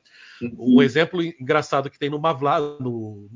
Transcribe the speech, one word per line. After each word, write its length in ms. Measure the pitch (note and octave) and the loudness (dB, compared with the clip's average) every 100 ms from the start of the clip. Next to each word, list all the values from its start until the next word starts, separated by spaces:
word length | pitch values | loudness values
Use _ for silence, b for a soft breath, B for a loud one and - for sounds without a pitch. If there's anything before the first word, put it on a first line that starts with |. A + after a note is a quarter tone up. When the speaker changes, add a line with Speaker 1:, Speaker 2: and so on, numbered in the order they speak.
| B B B B | B B B B
Speaker 1:
Uhum. 360 | A#2+ A#2 A#2+ B2+ | -10 -4 6 6
Speaker 2:
Um 40 | |
exemplo 400 | C3+ C#3 E3 F3+ | 6 4 0 -2
engraçado 640 | E3 - C3 D3+ D3 C#3+ C#3 | -6 -6 -2 0 0 -2 -2
que 100 | - | -6
tem 100 | C#3+ | -6
no 80 | D3 | -2
Mavla-, 580 | D#3+ C3+ C#3+ D#3+ D3 D3 | -2 0 0 0 -2 -6
no, 500 | B2+ A#2 G#2+ G#2 G#2 | -6 -6 -10 -14 -20